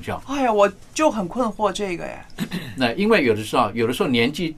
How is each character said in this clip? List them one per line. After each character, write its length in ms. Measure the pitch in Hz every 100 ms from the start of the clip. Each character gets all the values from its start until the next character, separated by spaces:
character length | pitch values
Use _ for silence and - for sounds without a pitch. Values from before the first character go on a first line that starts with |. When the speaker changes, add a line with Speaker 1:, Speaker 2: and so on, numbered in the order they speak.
Speaker 1:
效。 180 | 82 90 -
Speaker 2:
哎 160 | 285
呀， 100 | 254
我 160 | 208 202 - -
就 180 | - 311
很 180 | 208 175
困 200 | 226 233
惑 220 | 208 208
这 240 | 180 202 170
个 80 |
哎。 220 | 143 - - - -
Speaker 1:
<clears throat> 240 | 180 131 113
那 160 | 120
因 140 | 160 208
为 160 | 208
有 120 | 127 107
的 80 |
时 120 | 107 135
候， 140 | 107 113
有 100 | 117
的 80 |
时 80 | 123
候 80 | 156
年 240 | 120 120
纪 220 | 151 165